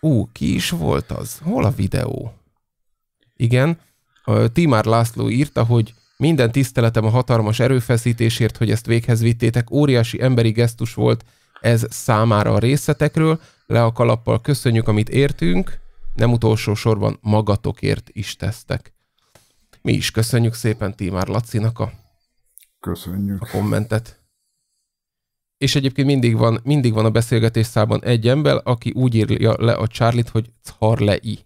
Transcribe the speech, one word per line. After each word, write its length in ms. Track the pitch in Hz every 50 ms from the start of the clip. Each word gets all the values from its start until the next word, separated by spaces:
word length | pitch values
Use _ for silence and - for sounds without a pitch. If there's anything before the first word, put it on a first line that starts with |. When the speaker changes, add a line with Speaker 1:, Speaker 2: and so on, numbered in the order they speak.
Speaker 1:
ú, 280 | - 156 143 113 - 117
ki 220 | _ - - - -
is 160 | - 170 -
volt 400 | 175 170 160 139 - 69 - -
az? 260 | - - - 113 - -
Hol 220 | 147 165 220 262 -
a 60 | 104
videó? 640 | - - 101 95 - - - - - - - 117 - _ _ _ _ _ _ _ _ _ _ _ _ _ _ _ _ _ _ _ _
Igen. 420 | _ 120 117 123 123 135 160 170 - _ _ _ _ _ _ _ _ _
Ö, 240 | - 107 110 110 113
Timár 320 | 117 - 175 156 127 107 110
László 440 | 110 113 117 117 117 - 120 113 113
írta, 340 | 110 123 151 - _ - 120
hogy 300 | 117 120 117 113 - - _ _ _ _
minden 360 | _ 127 156 165 139 123 113
tiszteletem 520 | 117 139 135 120 - - 117 113 117 120 107
a 40 | 110
hatalmas 500 | 110 127 123 - 127 113 107 104 110 120
erőfeszítésért, 960 | 120 123 135 131 117 - 127 117 - 120 117 - 117 113 113 - 120 107 -
hogy 140 | - 117 110
ezt 160 | 110 113 -
véghez 340 | 120 117 117 117 - 120 113
vittétek. 500 | 117 117 117 117 120 120 117 123 120 -
Óriási 520 | - 139 147 139 131 120 113 117 - -
emberi 280 | - 131 131 117 117 113
gesztus 440 | 107 113 117 117 117 - 120 113 -
volt 300 | - 123 123 117 117 - _ _ _ _ _ _ -
ez 260 | - 117 120 113 117 117
számára 640 | - - - - 117 104 110 117 113 104 104 113 110
a 40 | 104
részletekről. 800 | 101 120 139 143 - - 151 - 147 143 - 160 160 160 156 160 - - _ _ _
Le 180 | _ 110 113 117
a 80 | 113
kalappal, 480 | 113 - 123 117 117 117 - - 113 113
köszönjük, 480 | - - 143 - - 127 113 120 117 120
amit 200 | 104 107 107 -
értünk. 680 | - 123 139 139 - - 165 170 180 185 185 - - - - - - - - - -
Nem 180 | - 117 120
utolsó 420 | 120 117 117 110 110 107 - - 104
sorban 440 | 104 - 117 110 101 101 107 104 -
magatokért 880 | - 107 107 110 107 104 101 - - - - - - 98 101 - - -
is 240 | _ - 98 - -
tesztek. 560 | _ - 101 107 - - - 139 123 - - _ _ _ _ _ _ _ _ _ _ _ _ _ _ _ _ _ _
Mi 100 | _ -
is 180 | 113 101 95 -
köszönjük 440 | - - 113 - - 117 117 113 113
szépen 400 | - - 117 107 - 104 95 98
Timár 300 | - 104 87 95 90 95 95
Lacinak 500 | 101 110 117 - - 117 107 113 117 117
a, 140 | 107 - - - _ _ _ _ _ _ _ _ _ _ _ _ _ _ _ _
Speaker 2:
Köszönjük. 640 | - - 90 - - - 90 98 101 98 101 92
Speaker 1:
a 40 | - -
kommentet. 680 | - 101 101 104 104 107 107 117 104 107 113 - - _ _ _ _ _ _ _ _ _ _ _ _ _ _ _ _ _ _ _ _ _ _ _ _ _ _ _ _ _
És 160 | 139 131 -
egyébként 320 | 147 135 135 131 - 135
mindig 300 | 139 143 135 120 120 113
van, 240 | 113 120 117 110 113 117
mindig 280 | 131 147 147 127 120
van 120 | 107 110 107
a 60 | 113
beszélgetés 560 | 110 117 117 - 127 113 110 110 113 113 110
szában 380 | - - - 107 113 113 107 -
egy 240 | - 123 117 110 120
ember, 320 | 127 151 151 143 135 - -
aki 260 | - 123 117 - 120
úgy 240 | - - 127 127 117
írja 400 | 110 104 - 113 - - 113 110 - -
le 80 | 117
a 140 | 110 - 107
Charlie-t, 420 | 113 - - 120 113 120 120 117 120
hogy 220 | - 113 110 - _ _ _
Charlie. 760 | - - _ - 110 113 - 104 101 98 85 - - 104 - _